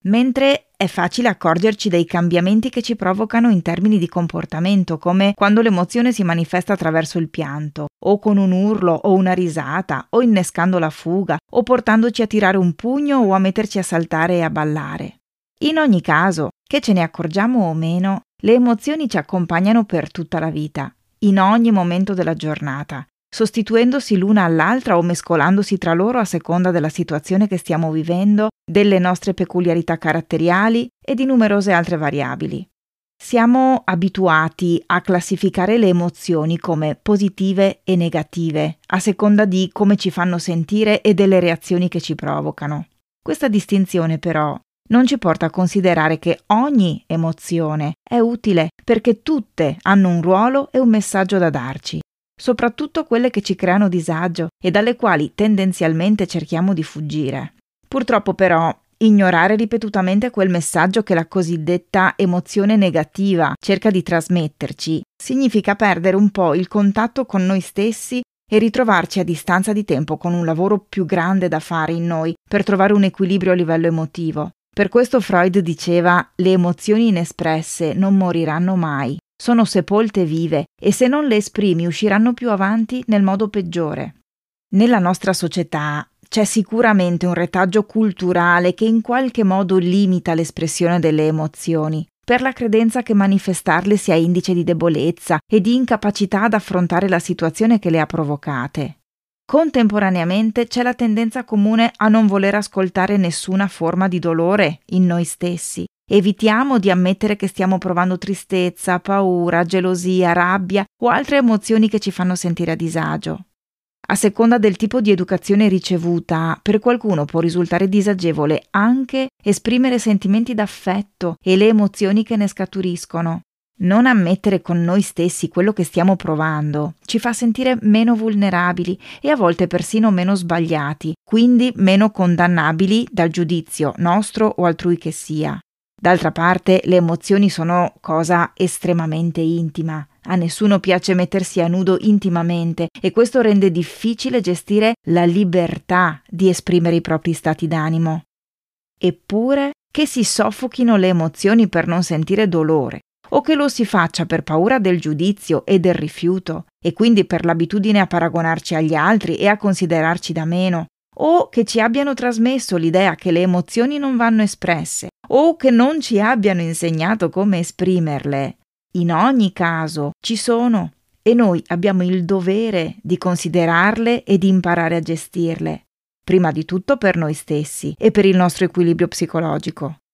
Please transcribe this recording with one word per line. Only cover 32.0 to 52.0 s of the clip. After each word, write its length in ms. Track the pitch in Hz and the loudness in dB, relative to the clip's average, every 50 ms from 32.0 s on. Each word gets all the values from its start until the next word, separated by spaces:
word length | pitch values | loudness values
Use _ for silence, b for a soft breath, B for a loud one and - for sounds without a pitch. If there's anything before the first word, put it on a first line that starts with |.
| 151 143 135 143 135 127 135 139 - - - 135 185 _ _ _ _ _ _ _ _ _ _ | -2 -2 -2 -4 -6 -6 -6 -8 -8 -8 -8 -10 -12 _ _ _ _ _ _ _ _ _ _
Siamo 640 | _ - - 247 240 226 240 247 262 262 262 262 - - | _ -10 -2 2 2 4 4 4 4 4 4 2 2 0
abituati 960 | - 185 170 185 185 - 190 190 175 160 156 160 160 - - 180 175 170 165 - | -2 -2 0 -2 -2 0 0 2 4 4 2 2 0 -4 -4 -2 0 0 -2 0
a 160 | - 175 180 | -2 -2 -2
classificare 800 | - - 185 175 - - 196 - - 185 - 190 180 202 226 240 | 0 0 -2 -2 0 -2 -4 -2 -2 -2 0 0 0 0 2 4
le 80 | 220 | 4
emozioni 720 | 185 175 175 175 175 175 - - - 170 156 151 160 170 160 | 4 4 2 0 -2 -6 -8 -4 -2 -2 0 0 -2 -2 -4
come 400 | - 180 165 151 156 151 - _ | -2 -4 -2 -2 -2 -4 -6 _
positive 800 | - 208 208 190 202 190 - - 190 190 190 190 196 196 - _ - | -2 0 0 2 2 -2 -2 -2 -2 -2 2 2 2 0 0 _ -4
e 100 | - 190 | -2 0
negative, 840 | 175 170 165 165 160 156 _ - 170 165 165 151 156 151 156 160 _ _ | 0 0 0 -2 -4 -6 _ -6 -6 -4 -2 -2 -2 -2 -4 -6 _ _
a 120 | - 185 185 | -4 -4 -2
seconda 460 | - 214 190 - 208 208 208 208 214 | 0 -2 -2 0 2 2 4 4 4
di 260 | 190 180 185 190 180 | 2 2 0 -2 -2
come 240 | - - 208 202 208 | -2 0 2 2 2
ci 140 | 196 - 185 | 2 0 -4
fanno 280 | - 185 175 180 175 170 | -4 -2 -2 -2 -2 -4
sentire 640 | - 185 165 165 160 - 208 214 214 208 214 - | -4 -4 -4 -4 -4 -2 0 0 2 2 0 2
e 140 | - 214 196 | 2 2 2
delle 240 | 170 196 190 190 180 | 4 4 4 4 4
reazioni 500 | 175 170 165 165 - - 185 175 180 175 | 4 2 -2 -2 -4 -4 -2 0 0 -2
che 120 | - 170 | -4 -6
ci 160 | - - 151 | -6 -6 -8
provocano. 720 | - - 147 147 151 147 151 151 - 151 147 151 147 170 _ _ _ _ _ _ _ | -6 -4 -6 -4 -4 -6 -6 -8 -8 -8 -6 -6 -8 -8 _ _ _ _ _ _ _
Questa 240 | - - 302 - 294 | -8 -8 -6 -2 -2
distinzione, 720 | 254 208 202 - - 202 196 185 - - 175 160 160 160 147 | 0 0 0 0 0 0 0 0 0 0 -2 -2 0 -2 -4
però, 400 | - 170 160 156 151 147 139 - _ _ _ _ _ - | -4 -4 -2 -2 -2 -2 -4 -8 _ _ _ _ _ 0
non 180 | 220 247 254 | 2 4 4
ci 120 | 247 285 233 | 4 0 0
porta 280 | - 170 160 - 170 | 0 0 0 0 -2
a 40 | 160 | -4
considerare 680 | - 185 180 170 - 202 180 185 170 165 156 160 160 151 | 0 0 -2 0 0 2 2 2 2 2 2 0 0 -2
che 220 | - 170 - - _ | -2 -2 -2 -2 _
ogni 580 | - 208 220 262 294 285 226 190 165 151 - _ | -2 0 0 2 2 2 2 2 2 -2 -6 _
emozione 840 | - 165 165 165 165 160 _ - - 175 165 160 151 156 151 147 151 156 _ | -6 -4 -2 -2 -2 -4 _ -8 -6 -4 -2 -2 -2 -2 -4 -4 -6 -6 _
è 160 | _ - 240 240 | _ -4 0 2
utile 520 | 226 233 240 226 - 208 185 170 156 160 _ _ - | 2 2 0 -2 0 2 2 2 2 0 _ _ -2
perché 380 | - 233 220 - 247 214 - | 0 0 2 2 0 0 0
tutte 540 | - - 311 269 214 _ _ - 160 139 151 - | 0 -2 -2 -2 -2 _ _ -2 -2 -2 -2 -2
hanno 260 | - 185 196 196 190 180 | 0 2 4 4 4 4
un 120 | 175 170 | 2 0
ruolo 520 | 160 175 185 196 226 254 269 277 277 - | 2 2 2 4 2 2 0 0 -2 0
e 80 | - 262 | 0 2
un 80 | 262 233 | 4 4
messaggio 500 | 214 214 196 - - 190 190 185 202 185 | 4 2 0 -2 -2 -2 -2 0 0 2
da 120 | 175 160 | 2 2
darci, 500 | 139 135 120 131 135 - - - - 156 | 0 -2 -8 -8 -12 -12 -12 -10 -10 -10